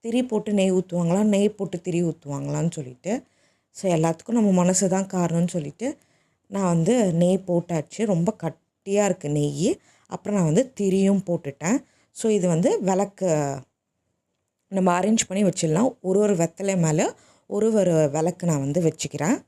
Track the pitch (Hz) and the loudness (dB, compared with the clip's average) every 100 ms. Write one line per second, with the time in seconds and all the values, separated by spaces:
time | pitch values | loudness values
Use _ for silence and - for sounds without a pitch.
0 | 226 233 254 214 208 202 190 185 185 175 | -2 -2 0 -2 -2 0 2 2 0 -2
1 | 170 180 214 196 202 208 190 175 180 170 | 0 2 2 4 2 0 -8 -6 -4 -2
2 | 170 156 143 139 139 147 165 165 127 123 | -2 -4 -8 -8 -4 -2 -2 -4 -12 -12
3 | 175 240 - _ _ _ _ - 190 165 | -6 -6 -8 _ _ _ _ -8 -2 0
4 | 160 165 - 233 208 185 180 185 196 190 | 0 -2 -2 2 4 4 4 2 0 0
5 | 196 185 170 165 175 180 147 - 247 311 | -2 -2 -2 0 -2 -4 -8 -8 -8 -8
6 | _ _ _ _ _ 196 185 170 165 254 | _ _ _ _ _ -4 0 0 2 2
7 | 202 165 175 190 190 175 175 165 - - | 2 2 2 2 0 -2 -2 -6 -6 -6
8 | 220 180 175 220 165 - _ _ - 202 | -2 0 0 -2 -8 -10 _ _ -4 0
9 | 202 190 147 147 147 143 190 381 _ _ | 0 -2 -2 -2 -2 0 -2 -2 _ _
10 | _ 175 - 208 165 170 254 - 196 190 | _ -10 -4 0 2 2 0 -2 0 2
11 | 190 196 185 165 143 - 160 262 - _ | 2 0 -2 -6 -6 -8 -2 -2 -4 _
12 | _ - 226 214 180 165 208 427 190 185 | _ -6 0 0 2 2 2 0 0 0
13 | 196 - 185 156 143 139 - _ _ _ | -2 -2 -2 0 -2 -6 -12 _ _ _
14 | _ _ _ _ _ _ _ 190 185 175 | _ _ _ _ _ _ _ 0 0 2
15 | 190 226 - 190 202 170 165 156 240 - | 2 0 0 0 0 0 0 2 0 -2
16 | 180 190 208 190 170 - 196 190 165 156 | 0 2 2 2 0 -2 -2 0 2 2
17 | 277 - _ _ _ 202 220 220 185 165 | 0 -4 _ _ _ -2 2 2 2 4
18 | 151 143 165 175 175 151 135 147 165 - | 2 0 -2 -2 -2 -2 0 0 0 -2
19 | - 143 151 294 | -8 -4 -2 -2